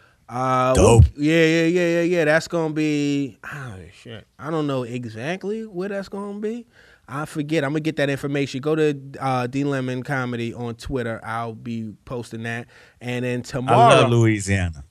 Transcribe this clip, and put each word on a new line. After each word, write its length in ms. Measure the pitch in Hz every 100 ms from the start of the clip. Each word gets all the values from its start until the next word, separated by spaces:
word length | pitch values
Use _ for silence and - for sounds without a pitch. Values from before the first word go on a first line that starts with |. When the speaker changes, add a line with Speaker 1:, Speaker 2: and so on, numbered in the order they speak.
| _ _ -
Speaker 1:
Uh, 440 | 120 131 127 127
Speaker 2:
Dope. 300 | 131 117 117 - -
Speaker 1:
we'll, 80 | 147
yeah, 180 | 165
yeah, 220 | 160 165 165
yeah, 220 | 180 175
yeah, 140 | 170
yeah. 220 | 170 175
That's 240 | 151 160 -
gonna 240 | 170 160
be, 640 | 156 156 147 143 143 135 98 -
oh, 220 | 147 127 95 85
shit. 340 | - 123 110 - -
I 120 | 139
don't 160 | 160 147
know 160 | 135
exactly 840 | 120 127 120 110 135 185 190 220 220
where 220 | 180 196
that's 180 | 202 190
gonna 300 | 196 202 202
be. 260 | 214 240 233 _ _ _ -
I 200 | 135 151
forget. 380 | 160 147 160
I'm 80 | 139
gonna 80 | 156
get 160 | 156 151
that 120 | 139
information. 520 | 139 143 139 139 135
Go 120 | 147
to, 220 | 156 151 143 135 -
uh, 260 | 135 127 123
D 160 | 135
Lemon 380 | 143 139 127 127
Comedy 520 | 123 139 123 120 117
on 220 | 113 120 117
Twitter. 440 | - 135 113 113
I'll 300 | 110 113 117
be 400 | 113 123 117 110 101 -
posting 380 | 127 117 113
that. 220 | 117 117 - - - _
And 220 | 120 123
then 180 | 123 123
tomorrow, 520 | 117 135 123 120 233 170
Speaker 2:
I 40 |
love 80 | 120
Louisiana. 720 | 120 113 107 92 98 87 76 -